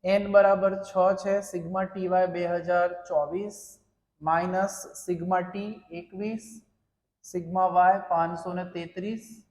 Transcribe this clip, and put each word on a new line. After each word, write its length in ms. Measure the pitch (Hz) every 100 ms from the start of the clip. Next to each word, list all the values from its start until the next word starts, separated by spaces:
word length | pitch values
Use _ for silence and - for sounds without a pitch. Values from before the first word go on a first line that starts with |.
એન 240 | 180 202 202
બરાબર 400 | 202 202 196 196 190 -
છ 20 | 190 185 190
છે, 120 | 196 196 196
સિગ્મા 360 | 180 165 185 185
ટી 220 | 190 185
વાય 160 | 185 180 175
બે 80 | 175
હજાર 400 | 175 170 175 175 175 -
ચોવીસ 500 | 165 147 175 208 - - - _ _ _ _ 151
માઇનસ 460 | 165 180 185 196 - - -
સિગ્મા 400 | - 175 175 185 180
ટી 240 | 202 208 214 _ 170
એકવીસ, 440 | 175 190 208 220 - - _ _ _ _ _ _ -
સિગ્મા 340 | 180 165 185 185 175
વાય 260 | 180 196 -
પાંચસો 420 | 170 170 175 180 180
ને 60 | 180 175
તેત્રીસ 500 | 170 - 196 220 - - _